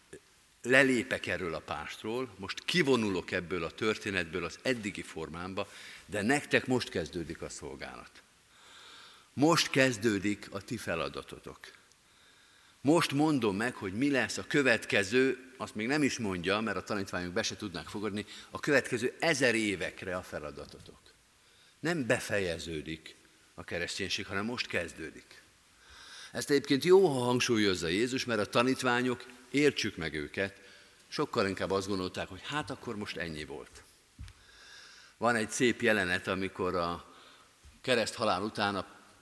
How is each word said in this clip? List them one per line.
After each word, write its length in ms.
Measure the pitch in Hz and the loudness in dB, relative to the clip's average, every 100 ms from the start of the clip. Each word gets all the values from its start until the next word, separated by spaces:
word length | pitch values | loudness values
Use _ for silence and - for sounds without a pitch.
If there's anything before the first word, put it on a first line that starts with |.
| _ - _ _ _ _ | _ -20 _ _ _ _
lelépek 640 | 117 131 135 123 - 95 - | 4 6 6 4 0 -4 -2
erről 260 | 90 87 | -4 -4
a 60 | 78 | -6
pástról, 760 | - 76 78 - 107 120 127 - | -6 -8 -8 -10 -6 -6 -6 -8
most 280 | 95 - - | -10 -8 -2
kivonulok 640 | 180 139 123 107 90 - | 2 4 4 4 0 -2
ebből 320 | 95 85 92 | -4 -2 -4
a 80 | 80 | -4
történetből 720 | - 110 104 107 98 85 87 | -2 -2 -2 -2 -2 -2 -4
az 160 | 85 - | -6 -4
eddigi 400 | 131 123 104 - | -4 -2 -4 -8
formámba, 720 | - - 78 82 92 95 98 - - - - | -10 -10 -10 -8 -8 -8 -8 -10 -16 -18 -8
de 160 | 101 | -2
nektek 460 | 101 139 - 127 - | 2 2 2 0 2
most 220 | 127 - | 0 0
kezdődik 520 | 98 80 87 78 82 | -4 -4 -6 -8 -8
a 80 | 78 | -10
szolgálat. 720 | - 73 69 67 62 - - - _ _ - - - - - - - - | -10 -12 -12 -12 -14 -16 -20 -20 _ _ -20 -20 -20 -20 -20 -20 -20 -10
Most 360 | - 151 165 - | 4 6 6 4
kezdődik 800 | 139 131 110 113 101 101 101 - | 4 4 4 2 2 0 -2 -6
a 100 | 98 | -10
ti 160 | - 113 | -8 -8
feladatotok. 800 | - 85 71 69 - 67 71 - - - - _ _ _ - - - _ _ _ | -4 -2 -4 -6 -12 -14 -16 -18 -18 -20 -20 _ _ _ -20 -20 -20 _ _ _
Most 300 | 127 165 - | 4 4 4
mondom 440 | 139 156 143 110 95 | 2 2 4 2 0
meg, 200 | 117 - | -2 -4
hogy 180 | 101 | -6
mi 180 | 101 143 | -2 0
lesz 260 | 135 107 - | 2 0 -2
a 100 | - | 0
következő, 1080 | 156 131 110 - 117 95 123 131 - - - | 2 4 4 2 2 4 4 4 2 -6 -10
azt 180 | 107 107 | -8 -4
még 120 | 113 | -2
nem 160 | 151 | 2
is 140 | 135 - | 2 0
mondja, 420 | 107 92 85 104 | -2 -2 0 0
mert 180 | 110 92 | 0 -4
a 60 | |
tanítványok 500 | - 107 95 90 90 | -4 -4 -4 -4 -4
be 100 | 90 | -2
se 120 | 107 104 | -2 -4
tudnák 320 | 104 82 73 | -8 -8 -8
fogadni, 380 | 107 104 104 98 - - | -6 -4 -4 -8 -12 -14
a 100 | - | -6
következő 560 | - 139 - 120 123 - | 4 4 4 0 -2 0
ezer 360 | 160 135 131 113 | 0 4 4 4
évekre 600 | 107 92 85 - 95 90 | 2 0 -4 -6 -6 -6
a 80 | |
feladatotok. 840 | - 85 73 71 71 76 - - - - _ _ _ _ - _ | -6 -8 -10 -10 -14 -16 -20 -20 -20 -20 _ _ _ _ -20 _
Nem 260 | 151 175 117 | -2 0 2
befejeződik 1080 | 123 - 104 92 80 82 78 71 80 - - - _ _ | 2 2 0 0 -2 -4 -6 -6 -10 -12 -20 -20 _ _
a 100 | - | -16
kereszténység, 640 | 87 85 85 - 92 - 101 | -8 -4 -4 -4 -4 -4 -4
hanem 200 | 98 107 | -4 -4
most 220 | 120 - | -4 -4
kezdődik. 760 | 104 82 78 78 - - - - _ _ _ - - - - - | -4 -4 -8 -12 -14 -20 -20 -20 _ _ _ -20 -20 -18 -18 -10
Ezt 180 | 131 - | -6 2
egyébként 340 | 143 - 135 | 2 4 2
jó, 240 | 165 185 185 | 8 8 8
ha 160 | 131 | 4
hangsúlyozza 640 | 123 123 123 113 101 90 80 | 2 2 4 4 4 4 2
Jézus, 380 | 92 123 127 - | 2 2 0 0
mert 140 | 110 | 0
a 60 | 98 | 2
tanítványok, 800 | 123 123 131 127 120 127 123 - - - | 4 4 2 2 2 0 -2 -8 -20 -4
értsük 460 | 139 147 - 107 - | 2 2 2 -2 -4
meg 160 | 80 | -4
őket, 480 | 76 73 - 98 - - - - - - | -4 -6 -4 -4 -6 -20 -20 -20 -20 -10
sokkal 400 | - 147 123 98 | -4 -2 2 2
inkább 240 | 95 92 | 0 0
azt 160 | 98 98 | 0 0
gondolták, 400 | 98 90 104 85 | -2 -4 -6 -8
hogy 140 | 92 | -10
hát 260 | - 147 151 | -8 -6 -6
akkor 260 | 135 - 104 | -8 -8 -8
most 220 | 104 - | -8 -6
ennyi 280 | 85 76 73 | -6 -8 -10
volt. 380 | 69 58 - - - _ - - - - - - - - - - - | -12 -14 -20 -20 -20 _ -18 -18 -20 -20 -20 -20 -20 -20 -20 -20 -2
Van 180 | 113 117 | 2 2
egy 140 | 107 | 0
szép 320 | - 127 107 | 2 2 4
jelenet, 460 | 117 107 90 92 - | 4 4 2 0 0
amikor 480 | 95 95 - 92 90 | -2 -2 -2 -2 0
a 400 | 85 85 - - - - - _ - - | -2 -4 -10 -20 -20 -20 -20 _ -20 -6
kereszthalál 600 | - 120 107 - 110 92 | 0 2 2 0 0 0
után 340 | 107 - 101 98 | -2 0 0 0
a 120 | - - - - | -6 -12 -20 -20